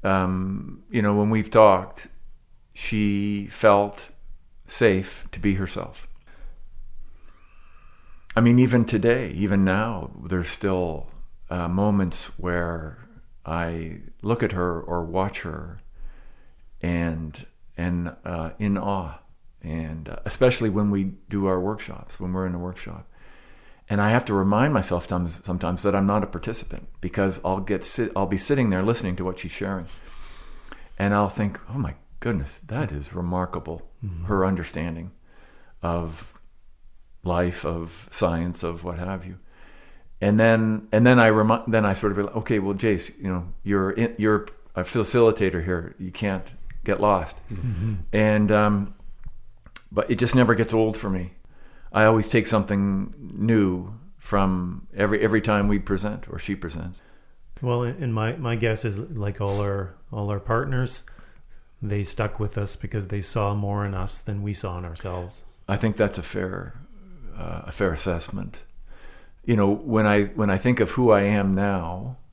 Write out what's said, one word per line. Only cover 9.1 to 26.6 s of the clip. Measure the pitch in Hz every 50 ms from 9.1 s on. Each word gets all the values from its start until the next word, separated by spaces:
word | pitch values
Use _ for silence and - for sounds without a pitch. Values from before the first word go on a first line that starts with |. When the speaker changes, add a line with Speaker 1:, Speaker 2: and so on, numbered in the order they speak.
| 120 131 127 90
Speaker 1:
even | - - 101 101 101 98 95
now, | 95 92 98 110 117 113 92 73 64 65 - 60
there's | 78 92 92 87 82
still, | - - - 101 95 90 90 85 80 76 - - - - - - - - - -
uh, | - 90 87 85
moments | 87 92 101 107 104 98 95 90 82 - - - - -
where | 90 90 87 87 87 85 85 82 80 78 - - - - - - - - - - -
I | 80 80 85 85 82 85 82 82 82 82 - - - - - -
look | 101 117 117
at | - 101 87
her | 92 87 90 85 82
or | - - 87 87 85
watch | 80 85 92 95 98 - -
her | - 85 78 76 78 82 87 92 - - - - - - - - - - - - - - - - - - - -
and, | - 87 87 85 85 85 82 80 82 78 76 - - - _ _ - - - -
and, | 85 90 90 87 87 82 - - -
uh, | 85 90 82 80 82 - -
in | 104 104 101 101
awe, | - 101 101 98 90 78 73 - - - - - _ - - -
and, | - 80 78 80 80 78 78 80 76 -
uh, | - - -
especially | - - - 127 127 123 - 117 110
when | 92 104 104 104
we | 101 98 98 95 95 - - -
do | - 101 98
our | 98 95 92
workshops, | 90 98 107 104 - - - - - - - -
when | 90 90 92
we're | 92 95 92
in | 87
a | 87
workshop. | 87 90 90 - - - - 80 - - - - - - - - - - - - - - - - - -
And | 110 101
I | 101 104
have | 113 123 127
to | - 107
remind | 98 95 98 101 107 127 147 151
myself | 110 95 - 92 87 - -
times, | - 87 90 85 80 82 -
sometimes | - 90 87 - 85 90 90 -
that | 104 95
I'm | 98 95 98
not | 101 107 101
a | 101
participant, | - 87 - - 113 -